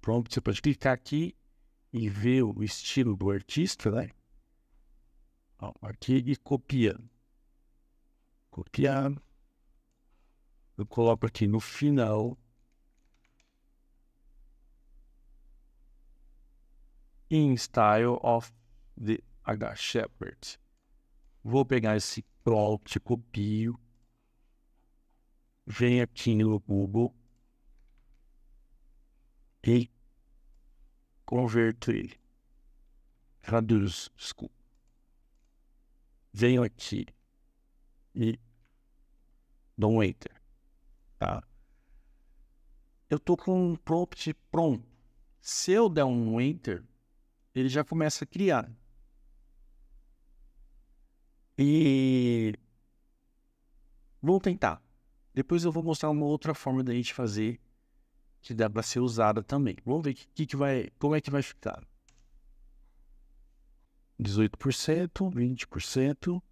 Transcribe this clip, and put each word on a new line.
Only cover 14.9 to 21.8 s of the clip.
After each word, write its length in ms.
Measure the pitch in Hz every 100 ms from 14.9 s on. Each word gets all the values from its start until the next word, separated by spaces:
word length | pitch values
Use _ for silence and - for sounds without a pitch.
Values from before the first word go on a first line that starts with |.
| - _ _ _ - - - _ _ _ _ _ - - - _ _ _ - - _ - _ -
In 280 | 156 147 123
style 640 | - - 107 107 120 120
of 320 | - 117 117 _ _ - - -
the 240 | 107 110 - -
H 320 | - 110 110 -
Shepard. 840 | - 120 113 - - - - - _ _ _ _ _ _ _ _
Vou 220 | 113 127 127
pegar 300 | 127